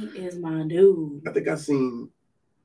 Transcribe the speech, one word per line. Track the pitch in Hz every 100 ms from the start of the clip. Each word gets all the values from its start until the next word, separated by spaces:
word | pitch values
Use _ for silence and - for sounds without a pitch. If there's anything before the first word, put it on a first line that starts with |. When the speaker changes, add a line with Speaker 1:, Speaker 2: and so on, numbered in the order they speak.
| 208 190
Speaker 1:
is | 180 175
my | 160 160
dude. | 156 170 196 170 151 143 -
Speaker 2:
I |
think | 143 127
I've | 151
seen, | 151 139 127 117 - _ _ _ _ _